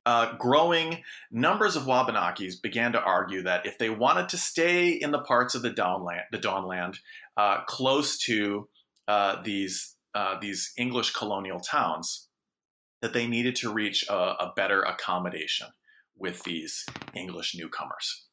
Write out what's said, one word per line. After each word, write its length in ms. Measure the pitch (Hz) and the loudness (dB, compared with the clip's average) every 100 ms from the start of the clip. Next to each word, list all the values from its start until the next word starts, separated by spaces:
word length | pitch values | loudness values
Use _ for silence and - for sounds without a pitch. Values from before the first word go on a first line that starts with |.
| 120 | 2
uh, 300 | 117 113 82 | 4 2 0
growing 680 | 120 143 170 165 165 165 - - - | 4 6 6 4 0 -6 -10 -20 -8
numbers 440 | 113 151 208 208 156 | 2 2 4 2 2
of 80 | |
Wabanakis 760 | 131 127 123 107 87 - 92 90 | 4 4 4 2 0 -2 -8 -6
began 320 | 107 117 120 | -4 0 2
to 80 | 117 | 2
argue 420 | - 92 92 95 | 4 2 2 -4
that 220 | 90 90 104 | 0 0 0
if 120 | - | -2
they 120 | 113 | -2
wanted 400 | 107 127 175 180 | 4 4 4 0
to 80 | 175 | -4
stay 540 | - - 170 175 175 | -2 2 4 4 4
in 200 | 165 147 | 2 0
the 100 | 147 | -2
parts 340 | 131 120 123 123 | 4 4 4 0
of 60 | |
the 80 | 117 | -2
Dawnland, 540 | 104 92 95 87 87 - | 0 0 0 -4 -6 -6
the 60 | 101 | -4
Dawnland, 600 | 98 95 95 90 90 92 - - - - | -2 -2 -2 -4 -6 -8 -18 -20 -8 2
uh, 280 | 104 98 - | 2 2 -2
close 520 | - 131 143 147 - | 0 2 4 2 -2
to, 480 | - 110 104 101 107 _ _ _ - | 0 2 2 -2 -6 _ _ _ 0
uh, 340 | 104 98 95 | 2 2 0
these, 540 | 92 98 95 92 - _ _ 104 | -4 -4 -2 -4 -8 _ _ -2
uh, 220 | 95 95 | -2 -2
these 340 | 101 92 - - | -6 -6 -8 -4
English 340 | 123 123 107 | -2 0 0
colonial 500 | - 107 98 95 90 | -2 -2 -2 -4 -6
towns, 680 | - 147 90 80 - - - _ _ _ _ _ _ _ | -2 0 0 -2 -6 -10 -14 _ _ _ _ _ _ _
that 120 | 113 | -2
they 120 | 120 117 | -2 0
needed 300 | 117 123 123 | 2 0 0
to 140 | 117 | -4
reach 340 | 107 104 98 - | -2 -2 -2 -2
a, 40 | |
a 400 | 101 92 - 90 - | 0 0 0 -4 -2
better 260 | 98 98 | 2 2
accommodation 880 | 92 90 - 90 90 82 78 - - _ _ _ _ _ | 2 -2 -2 -2 -2 -6 -4 -6 -6 _ _ _ _ _
with 260 | 92 90 | -8 -6
these 420 | - 85 78 - - - - | -6 -6 -6 -10 -10 -12 -12
English 420 | - 92 87 - 87 | -12 -10 -6 -6 -6
newcomers. 680 | 80 - 76 - - - _ | -10 -8 -8 -8 -8 -10 _